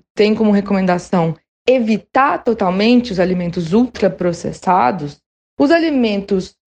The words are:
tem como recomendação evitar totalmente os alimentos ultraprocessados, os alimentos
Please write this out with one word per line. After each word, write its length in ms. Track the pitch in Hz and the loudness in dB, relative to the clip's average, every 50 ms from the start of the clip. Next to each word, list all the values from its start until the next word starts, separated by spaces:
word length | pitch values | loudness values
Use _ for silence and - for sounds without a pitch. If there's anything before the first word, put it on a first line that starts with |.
| - _ _ | -12 _ _
tem 200 | - 208 208 214 | 0 2 2 2
como 160 | 226 220 208 | 2 2 2
recomendação 840 | 202 202 196 202 202 190 190 180 180 180 180 - - 175 165 165 156 - _ _ _ _ _ | 2 2 0 0 -2 0 0 0 0 -2 -2 -2 -2 0 0 0 -4 -6 _ _ _ _ _
evitar 760 | 233 254 262 226 214 220 196 - _ - 262 269 294 - - | 2 2 2 2 0 -2 -2 -4 _ 0 0 0 0 0 -2
totalmente 720 | - 247 220 226 208 180 180 190 208 233 247 247 240 240 | -2 -4 -2 -2 -2 -2 0 0 2 2 2 2 2 0
os 80 | 190 175 | -2 -2
alimentos 520 | 175 185 185 180 175 170 165 190 170 156 | 0 0 0 -2 -4 -4 -4 -6 -4 0
ultraprocessados, 1500 | 180 226 254 240 - - 208 190 165 - 180 175 170 170 - 156 160 - - 190 180 - 117 123 208 175 147 143 143 _ _ _ _ _ _ _ _ - | 0 0 0 0 -2 -2 -2 -2 -2 -2 -4 -4 -4 -4 -8 -10 -10 -6 -2 0 2 2 2 0 0 -2 -8 -10 -12 _ _ _ _ _ _ _ _ -2
os 120 | 277 277 | 2 2
alimentos 840 | 330 339 320 330 294 262 240 220 202 196 196 - 202 185 180 - - _ _ | 2 2 2 0 0 0 0 0 -2 -4 -2 -2 -4 -4 -4 -6 -14 _ _